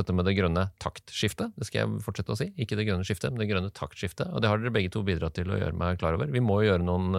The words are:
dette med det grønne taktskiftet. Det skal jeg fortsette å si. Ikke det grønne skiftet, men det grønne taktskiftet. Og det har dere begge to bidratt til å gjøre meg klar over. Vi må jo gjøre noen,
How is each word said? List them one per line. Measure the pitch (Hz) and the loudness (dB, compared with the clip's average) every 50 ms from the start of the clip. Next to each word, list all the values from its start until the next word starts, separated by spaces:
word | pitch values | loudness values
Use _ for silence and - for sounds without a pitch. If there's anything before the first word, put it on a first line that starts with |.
| 101 | 0
dette | - 90 | 2 2
med | 92 87 95 | 2 4 4
det | 98 95 | 4 4
grønne | 95 87 82 87 95 98 - _ | 4 4 4 2 2 0 -2 _
taktskiftet. | - - - - - - - - - 104 - - 220 233 214 - | -6 -6 -6 -6 -12 -10 -4 -2 -2 -2 0 -2 -4 -6 -4 -6
Det | 120 - | -8 -4
skal | - 110 110 | -2 0 0
jeg | 110 107 107 107 - | 0 -2 -4 -6 -6
fortsette | 98 - 104 - | -6 -6 -4 -4
å | 113 110 | -4 -4
si. | 139 196 - | -4 -6 -6
Ikke | - 120 - 107 104 | -6 -6 -4 -2 -2
det | 107 107 | 0 0
grønne | 98 90 98 | 0 0 0
skiftet, | - 104 - - 139 131 | -2 -2 -2 -2 -4 -2
men | 117 110 | -2 -2
det | 104 | 0
grønne | 104 92 90 101 - | 0 0 -2 -4 -6
taktskiftet. | - - 71 - - - 95 - - 143 180 | -8 -8 -10 -6 -6 -8 -6 -4 -4 -6 -4
Og | 170 135 | -2 0
det | 117 107 | 2 2
har | 104 110 113 | 2 2 0
dere | 123 113 110 | 0 0 0
begge | 95 90 - | 0 0 0
to | 110 101 | -2 0
bidratt | 98 92 80 82 80 - | 0 0 0 0 -2 -2
til | - 87 92 | -2 -2 -2
å | 101 98 | 0 0
gjøre | 95 87 82 | 0 -2 -2
meg | 87 87 87 90 90 | 0 0 0 0 0
klar | - 80 82 | 0 0 2
over. | 82 135 151 | 0 0 0
Vi | 139 123 | 0 2
må | 123 110 98 104 107 | 2 4 4 4 4
jo | 107 | 4
gjøre | 95 87 87 90 | 4 4 4 2
noen, | 90 90 92 92 92 | 2 2 2 2 2